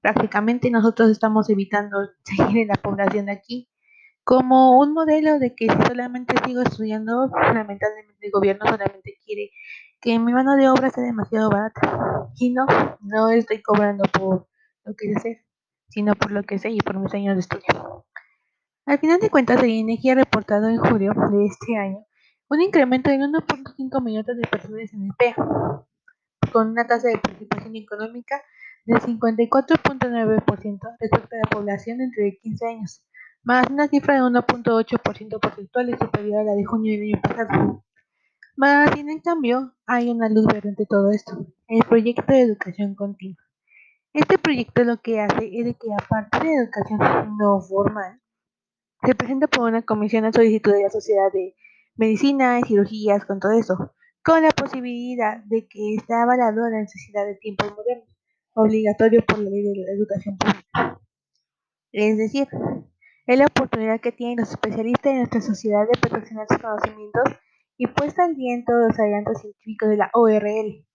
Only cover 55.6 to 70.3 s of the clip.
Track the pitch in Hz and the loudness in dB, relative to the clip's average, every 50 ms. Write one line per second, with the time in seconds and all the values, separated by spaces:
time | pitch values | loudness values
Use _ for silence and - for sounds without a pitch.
55.6 | 220 _ _ - 214 208 214 214 - _ 233 233 233 240 247 254 247 226 214 220 | -4 _ _ -8 -6 -4 -4 -4 -4 _ -2 0 2 2 4 4 2 2 0 0
56.6 | 233 233 226 220 214 196 - - - - 202 208 202 208 202 202 _ 214 202 190 | -2 -2 -2 -4 -6 -6 -10 -20 -20 -8 _ -6 -4 -4 -6 -10 _ -14 -6 -4
57.6 | 208 208 208 208 214 233 247 233 _ _ _ _ _ _ _ _ _ _ _ 226 | -4 -4 -4 -6 -4 -4 -4 -4 _ _ _ _ _ _ _ _ _ _ _ 2
58.6 | 220 214 220 220 220 208 208 - 220 226 220 233 220 - - 214 208 196 196 202 | 2 4 4 2 2 2 2 4 4 6 6 6 4 4 -2 -2 -2 -4 -4 -2
59.6 | 202 202 202 196 185 185 196 202 214 214 196 196 - 208 196 185 - 214 - - | -2 -2 -4 -4 -6 -6 -2 -4 -2 -2 -4 -8 -6 -8 -8 -4 -2 -2 -2 -2
60.6 | _ _ _ - - - - - _ _ _ _ _ _ _ _ _ _ _ _ | _ _ _ -4 -4 -4 -6 -12 _ _ _ _ _ _ _ _ _ _ _ _
61.6 | _ _ _ _ _ _ - 202 214 214 220 214 220 214 - 277 277 - - - | _ _ _ _ _ _ -4 0 0 0 2 0 -2 -2 -2 -4 -4 -4 -4 -6
62.6 | - - - - - _ _ _ _ _ _ _ _ - 247 262 277 294 _ - | -6 -6 -6 -8 -12 _ _ _ _ _ _ _ _ 0 4 4 4 4 _ 0
63.6 | 269 254 - 233 220 220 220 226 - 240 233 _ 240 240 240 233 226 - - - | -2 -2 -4 -4 -2 -2 -2 -2 -4 -8 -8 _ -8 -6 -4 -4 -4 -6 -6 -8
64.6 | - 220 202 226 220 226 247 - - 277 269 262 247 - - 233 - - 208 - | -6 -6 -4 -4 -4 -2 -2 0 0 0 0 0 -2 -2 -2 -4 -2 -2 -6 -4
65.6 | - 220 208 208 208 220 247 247 - 240 - 233 214 - 226 220 214 214 220 - | -2 0 0 0 2 2 0 0 0 -2 -4 -4 -8 -8 -14 -14 -4 -2 -2 -2
66.6 | - 226 214 208 214 214 214 214 214 208 208 233 254 277 - - _ _ _ _ | -2 -6 -6 -4 -6 -6 -8 -10 -20 -6 -2 0 0 0 -2 -6 _ _ _ _
67.6 | _ _ _ _ 247 - - - 285 294 269 - 359 349 320 269 262 247 247 240 | _ _ _ _ -6 -4 -2 -2 -4 -4 0 0 0 0 0 -4 -4 -6 -6 -6
68.6 | 240 - 240 240 233 226 220 - 220 208 208 208 208 208 226 220 - 208 208 _ | -2 0 2 4 4 2 2 0 0 0 0 -2 -2 -4 -6 -6 -8 -16 -20 _
69.6 | _ 220 220 208 226 214 214 208 - - - 233 233 226 | _ -16 -10 -4 0 0 2 2 0 0 2 4 4 4